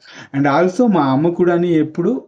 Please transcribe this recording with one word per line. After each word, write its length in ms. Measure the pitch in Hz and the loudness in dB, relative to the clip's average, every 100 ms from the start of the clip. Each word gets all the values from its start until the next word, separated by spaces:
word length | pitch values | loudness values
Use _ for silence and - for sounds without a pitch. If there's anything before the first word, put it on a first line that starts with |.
| - - - 139 | -20 -20 -8 -2
And 80 | 143 | 0
also 480 | 143 180 180 240 | 2 0 2 2
మా 100 | 180 | 2
అమ్మ 260 | 135 135 170 | 0 0 0
కూడాని 440 | 170 175 170 175 | 0 0 0 0
ఎప్పుడు, 500 | 160 151 - 180 262 | 0 -2 -2 -4 -4